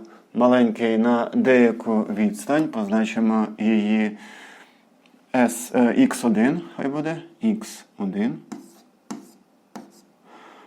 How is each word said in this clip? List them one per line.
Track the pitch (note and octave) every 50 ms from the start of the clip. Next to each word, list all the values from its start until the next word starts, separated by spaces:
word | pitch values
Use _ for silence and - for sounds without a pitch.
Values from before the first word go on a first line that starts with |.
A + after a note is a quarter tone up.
| - - - - _ _ _
маленький | A2+ A#2+ B2 B2 B2+ B2 A#2 G#2+ A2 A#2 A2+ A2+ A2
на | A2 A#2+ A#2+ A#2 A#2 - -
деяку | A#2+ A2 C3 C3 B2 A#2+ A#2 A2 A2+ - A#2 A2+ G#2+ G#2+ -
відстань. | G#2+ G2+ G#2+ G#2 - - - - C#3+ D#3 D#3+ D3+
Позначимо | - A2+ G#2+ G2 G#2 A2+ A2 G#2+ - A#2 A2+ A2 A2 A2 G#2+ G#2 - -
її | G#2+ A2 A2 G#2+ G#2 G#2 G#2+ A2 G#2+ G#2 G#2 - - - - - - - - - - _ _ _ _ _ _ _ _ _ _ _ _ _ -
С, | C3 B2 A2+ - - - - -
е, | B2+ B2 A#2+ - -
ікс | C3+ B2+ - - -
один, | A#2+ G#2+ G#2 A2 C3 D#3 E3+ E3+ - -
хай | - C3+ C#3
буде, | C#3 D3+ D3 D#3 E3 D#3+ - - - _
ікс | - A2+ G#2 F#2+ - - - - - _ _ -
один. | G#2 F#2+ F#2 G2+ G#2 B2 D#3 D#3+ - - - - - - - - _ _ _ _ _ _ - - - - - _ _ _ _ _ _ _ _ - - - _ - _ _ _ _ _ _ - - - - - - -